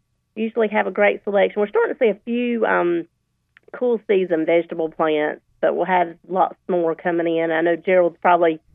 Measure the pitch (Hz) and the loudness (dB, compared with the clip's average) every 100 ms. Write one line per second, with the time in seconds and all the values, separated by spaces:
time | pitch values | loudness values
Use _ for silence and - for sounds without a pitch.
0 | _ _ _ 214 220 233 214 214 196 190 | _ _ _ -8 -6 -2 -2 0 -2 2
1 | 202 202 - 202 190 208 208 453 466 - | 0 0 -2 0 0 0 -2 0 -2 0
2 | 233 196 - 240 240 233 208 180 175 170 | -2 -2 -4 -4 -2 -2 0 0 0 -2
3 | 160 _ _ _ _ _ _ - 247 220 | -6 _ _ _ _ _ _ -4 -2 -2
4 | - 190 180 165 160 170 165 170 160 160 | 0 0 0 0 2 0 0 -4 -6 -2
5 | 160 151 151 - _ _ 160 151 175 185 | 0 0 -2 -6 _ _ -2 0 0 0
6 | 170 165 165 185 170 - - 175 165 160 | 0 -6 -6 0 0 -2 -4 -2 0 -2
7 | 185 170 170 165 165 160 170 165 190 185 | -2 -2 0 -2 0 0 0 -2 0 2
8 | 170 170 185 175 170 160 _ | 2 0 2 4 2 0 _